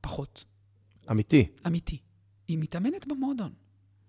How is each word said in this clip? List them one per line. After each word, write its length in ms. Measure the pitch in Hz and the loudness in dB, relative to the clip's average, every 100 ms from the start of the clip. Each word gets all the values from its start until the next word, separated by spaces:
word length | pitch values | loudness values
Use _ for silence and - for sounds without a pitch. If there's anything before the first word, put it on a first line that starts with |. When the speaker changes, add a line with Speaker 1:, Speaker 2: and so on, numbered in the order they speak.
Speaker 1:
פחות. 440 | - - 139 - - _ _ _ _ - - | -8 -6 -8 -12 -20 _ _ _ _ -20 -2
Speaker 2:
אמיתי? 380 | 110 104 151 107 - 175 | 0 6 6 6 0 -2
Speaker 1:
אמיתי. 320 | 170 - 147 _ _ _ _ - | -2 -2 -8 _ _ _ _ -4
היא 100 | 160 | -4
מתאמנת 480 | 156 175 220 370 277 | -2 -2 -2 -2 -4
במועדון. 440 | 277 269 262 175 - _ _ _ _ | -4 -2 -2 -6 -10 _ _ _ _